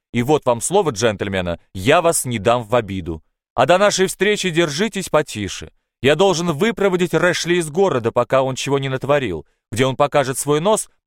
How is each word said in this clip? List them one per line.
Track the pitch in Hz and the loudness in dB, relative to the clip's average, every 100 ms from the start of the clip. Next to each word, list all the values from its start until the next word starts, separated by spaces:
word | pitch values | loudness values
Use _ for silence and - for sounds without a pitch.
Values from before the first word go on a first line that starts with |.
| _ | _
И | 117 | -4
вот | 120 151 127 | 2 2 2
вам | 117 | -2
слово | - 190 156 | 0 0 0
джентльмена, | 101 117 98 101 95 90 82 _ | 0 -2 -2 -4 -4 -4 -6 _
я | 95 101 170 | -4 2 4
вас | 170 160 131 | 2 0 -4
не | 117 | -2
дам | 98 123 | 0 0
в | 104 123 | 0 -2
обиду. | 101 95 85 80 - _ _ - | 0 -6 -6 -10 -14 _ _ 0
А | 135 | 2
до | 180 | 4
нашей | 202 185 190 | 4 2 -2
встречи | - 196 208 185 | 0 -2 0 -2
держитесь | 160 170 143 220 196 - | 0 -2 -2 -4 -4 -2
потише. | 156 156 107 95 - 78 _ _ _ | -2 -2 -6 -8 -10 -14 _ _ _
Я | 127 156 | 2 4
должен | 196 165 175 | 4 2 -2
выпроводить | 143 220 - 202 180 180 | 0 0 0 0 0 0
Рэшли | 160 175 165 165 175 | 2 0 0 -2 -2
из | 156 | -2
города, | 156 190 131 110 | 0 0 0 0
пока | 123 120 131 | 0 2 0
он | 131 127 | 0 -4
чего | 135 139 | -2 -2
не | 135 | -2
натворил. | 131 127 147 120 80 - _ _ | -4 0 0 0 -6 -10 _ _
Где | 104 131 | -2 -2
он | 127 | 2
покажет | - 147 127 131 | 0 2 0 -4
свой | 139 147 | -2 0
нос, | 190 208 - _ | 2 0 -2 _